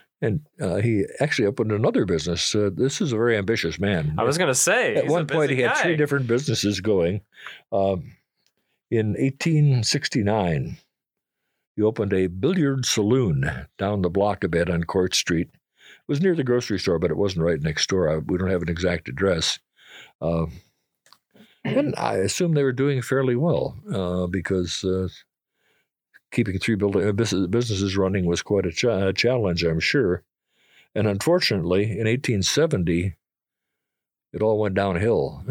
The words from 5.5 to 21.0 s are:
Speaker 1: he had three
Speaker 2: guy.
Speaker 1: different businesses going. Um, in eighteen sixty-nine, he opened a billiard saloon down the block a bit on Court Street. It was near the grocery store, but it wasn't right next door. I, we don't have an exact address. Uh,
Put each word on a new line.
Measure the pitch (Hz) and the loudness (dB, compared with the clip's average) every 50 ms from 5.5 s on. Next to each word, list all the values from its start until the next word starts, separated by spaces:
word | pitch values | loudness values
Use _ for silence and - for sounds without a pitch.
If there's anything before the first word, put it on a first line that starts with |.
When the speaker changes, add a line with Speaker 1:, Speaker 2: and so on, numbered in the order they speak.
| 139 | 2
Speaker 1:
he | 127 123 | 2 0
had | 117 - | 0 0
three | 302 - - | 0 0 0
Speaker 2:
guy. | - | 0
Speaker 1:
different | 151 151 143 143 139 127 | 0 0 0 0 0 0
businesses | 113 117 127 147 - 110 - - 104 104 95 | 0 0 0 0 -2 -2 0 0 -2 -2 0
going. | 92 110 104 92 85 87 98 101 - _ _ - - - - - _ - - | 0 0 2 2 2 2 0 -4 -8 _ _ -20 -20 -18 -18 -20 _ -4 -2
Um, | 101 98 98 98 90 - - - _ _ _ _ _ _ _ _ _ _ _ _ _ _ - | 0 0 0 0 -2 -6 -10 -18 _ _ _ _ _ _ _ _ _ _ _ _ _ _ -4
in | 117 113 107 107 98 | -2 0 0 0 0
eighteen | - 131 135 135 - - 170 160 151 147 143 131 123 110 | 0 0 -2 -2 -2 0 2 4 4 6 4 4 2 2
sixty-nine, | - - 143 - - - 135 101 101 107 113 95 87 80 69 65 - - - _ _ _ _ _ _ _ _ _ _ _ _ _ _ _ _ _ _ - | 0 -2 -2 -2 -2 -2 0 2 2 2 2 2 2 0 0 -2 -6 -8 -12 _ _ _ _ _ _ _ _ _ _ _ _ _ _ _ _ _ _ -4
he | - | 0
opened | 104 107 110 - 104 98 101 | 0 0 0 0 -2 0 2
a | 95 95 | 2 0
billiard | 92 87 95 95 156 190 185 151 139 135 135 127 | 0 -2 -2 -2 0 0 2 0 0 0 -2 -2
saloon | - - 117 101 104 123 135 123 98 76 67 67 69 - 65 69 - _ | -2 0 0 2 2 2 2 2 2 0 0 -2 -2 -4 -8 -10 -12 _
down | - 98 98 104 101 90 | -4 -4 -2 0 0 0
the | 85 | 0
block | 82 98 98 104 95 - - | 0 2 0 0 0 -2 -2
a | |
bit | 87 82 85 87 82 | -2 0 0 0 0
on | 87 85 85 | 0 -2 -2
Court | - - 95 90 92 - | -2 0 0 0 0 0
Street. | - - - 87 80 - - _ | -2 -2 0 0 -2 -2 -4 _
It | _ _ _ _ _ - - - - _ | _ _ _ _ _ -20 -20 -20 -14 _
was | - 147 143 | -4 -2 0
near | 185 196 170 | 2 2 2
the | 165 135 | 2 2
grocery | 123 120 123 120 - 104 90 | 2 0 0 0 -2 -4 -2
store, | - 98 87 80 | 0 0 0 2
but | 87 85 | 2 0
it | 78 | 0
wasn't | 90 101 98 92 85 82 | 0 0 0 0 0 0
right | 85 85 73 | 0 0 0
next | 73 80 76 - - - | -2 -2 -2 -2 -2 0
door. | 98 92 87 76 | 0 2 2 2
I, | 78 | 0
we | 78 78 - 90 | 0 -2 -2 -2
don't | 87 95 92 | -2 0 0
have | 95 87 | -2 -2
an | 85 80 | -2 -2
exact | 85 85 87 90 87 85 - - | -2 -2 0 -2 -2 -2 -6 -8
address. | 127 - 98 95 90 82 76 - - - _ _ _ _ - - - - - - _ - | -4 -2 0 0 2 0 0 -2 -4 -6 _ _ _ _ -20 -20 -20 -20 -20 -20 _ -6
Uh, | - 82 85 82 82 80 - - - _ _ _ _ _ _ _ | -4 -2 0 0 -2 -4 -6 -12 -20 _ _ _ _ _ _ _